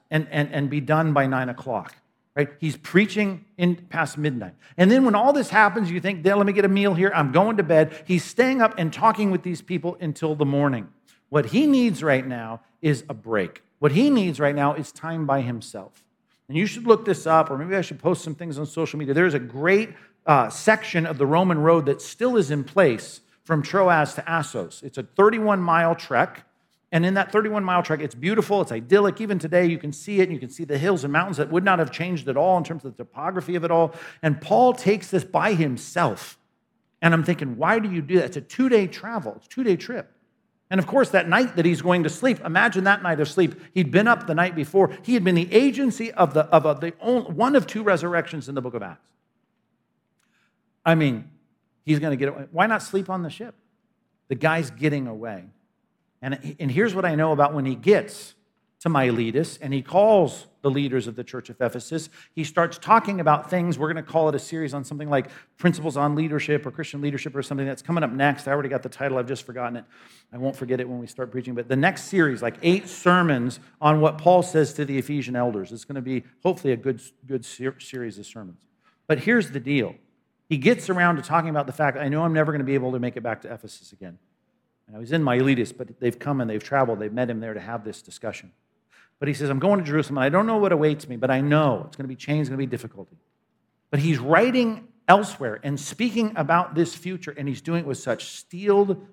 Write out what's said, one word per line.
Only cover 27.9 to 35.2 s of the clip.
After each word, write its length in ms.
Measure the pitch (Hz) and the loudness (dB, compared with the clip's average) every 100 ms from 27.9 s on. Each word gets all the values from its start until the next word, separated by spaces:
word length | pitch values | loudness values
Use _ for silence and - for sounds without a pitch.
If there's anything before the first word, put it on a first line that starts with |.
| 156 | -4
it's 140 | 151 120 | -6 -6
beautiful, 440 | 151 170 - 202 | -2 0 0 0
it's 120 | - | 0
idyllic. 480 | 113 120 196 202 196 | -4 2 4 4 0
Even 180 | 220 190 | -4 -4
today, 260 | 160 180 175 | 0 2 2
you 120 | 165 | 0
can 160 | 151 | -6
see 260 | 143 - 202 | -10 -2 0
it, 40 | |
and 100 | 180 | 2
you 60 | 151 | -2
can 100 | 127 | -10
see 160 | - 156 | -12 -6
the 120 | 139 | -2
hills 280 | 170 185 143 | 0 0 0
and 80 | |
mountains 240 | 151 190 151 | 0 0 -2
that 120 | 143 | -2
would 140 | 175 | 0
not 160 | 196 180 | 2 2
have 100 | 160 | 0
changed 380 | - 175 170 131 | -4 -6 -4 -2
at 80 | 131 | 0
all 220 | 180 185 | 2 2
in 80 | 156 | -2
terms 180 | 160 | -8
of 140 | 135 117 | -12 -16
the 80 | 120 | -18
topography 500 | - 165 185 170 175 | -10 -6 -6 -4 -4
of 80 | |
it 80 | 165 | 0
all. 220 | 165 165 - - - | 2 2 -2 -18 -4
And 200 | 160 147 | -2 -2
Paul 320 | - 220 254 | 2 4 4
takes 360 | 247 - 214 - | 4 2 0 0
this 140 | 185 | -4